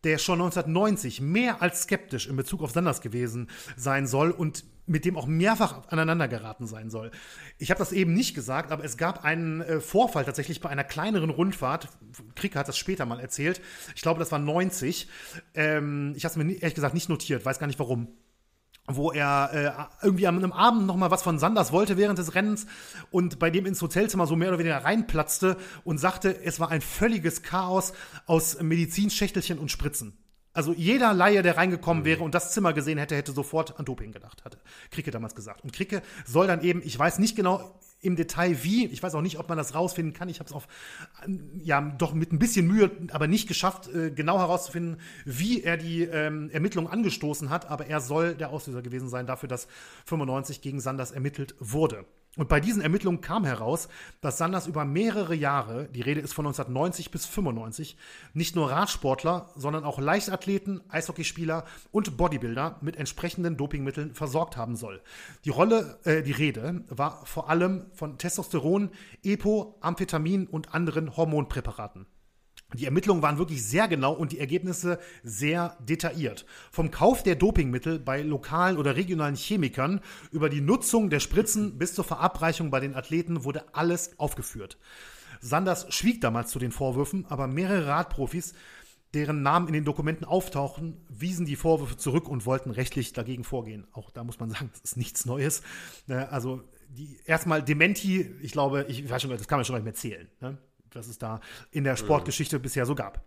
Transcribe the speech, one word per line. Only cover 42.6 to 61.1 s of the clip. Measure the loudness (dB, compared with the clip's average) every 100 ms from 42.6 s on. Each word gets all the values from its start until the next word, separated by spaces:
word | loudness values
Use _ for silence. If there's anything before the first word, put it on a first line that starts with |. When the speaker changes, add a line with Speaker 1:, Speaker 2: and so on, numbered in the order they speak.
| 6
Speaker 1:
Mühe, | 8 6 4 -8
aber | 0 2
nicht | 2 2
geschafft, | 0 0 -2 -6
äh, | -2 -2
genau | 0 2 4
herauszufinden, | 4 2 0 -6 -4 -6 -12 -14
wie | -8 -2 2 2
er | 2 0
die, | 0 -2
ähm, | 0 0 0 -2 -4
Ermittlungen | 0 0 0 -2
angestoßen | 0 0 0 -2 -2 -2
hat, | -4 -4
aber | -8 -2
er | -4
soll | 0 0 0
der | 0 -6
Auslöser | -6 -8 -8
gewesen | -6 -6 -4
sein | -6 -4
dafür, | -6 -6
dass | -8 -8 -18 -20 -20
fünfundneunzig | -4 -2 0 -2 -4 -8
gegen | -6 -4
Sanders | -4 -4 -6
ermittelt | -4 -4 -4 -10 -10
wurde. | -4 4 4 2 -12 _ _ -4
Und | 4
bei | 4
diesen | 4 2
Ermittlungen | 2 2 2 0
kam | 0 0
heraus, | 0 0 0 -2 -4 -14 -20 -6
dass | -4 0
Sanders | 0 0 -2
über | -2
mehrere | 0 2 2 0 0
Jahre, | 0 2 0 -2 -6 -6
die | -4
Rede | -2 -2
ist | -2
von | -4
neunzehnhundertneunzig | -2 -2 -4 0 0 -2 -8
bis | -8 -6
fünfundneunzig, | -2 -2 -2 -6 -10 -12 -14 -20 -20 -8
nicht | -4 -2
nur | 0 2
Radsportler, | 2 0 0 0 2 2 0 -4 -6
sondern | -4 -2
auch | -4 -2
Leichtathleten, | 2 2 0 -4 -2 -2 -2 -8 -4
Eishockeyspieler | -6 -4